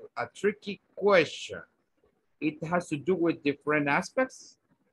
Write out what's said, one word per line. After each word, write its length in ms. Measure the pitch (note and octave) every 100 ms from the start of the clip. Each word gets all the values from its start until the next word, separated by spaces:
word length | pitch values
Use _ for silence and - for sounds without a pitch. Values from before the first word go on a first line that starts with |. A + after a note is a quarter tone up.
| A2 -
a 120 | A#2+
tricky 520 | - G3+ - G3+ F#3 _ -
question. 640 | G3+ F#3 C#3+ - - F2+ D#2+ _ _ _ _ _ _ -
It 240 | D3+ D3+
has 240 | D#3+ F3+ F3
to 80 | D3
do 180 | B2+ F3+
with 260 | E3+ -
different 440 | C#3+ C#3 D3 D3+ C#3+
aspects. 720 | D3+ F#3 - C4 - - _ _ _ _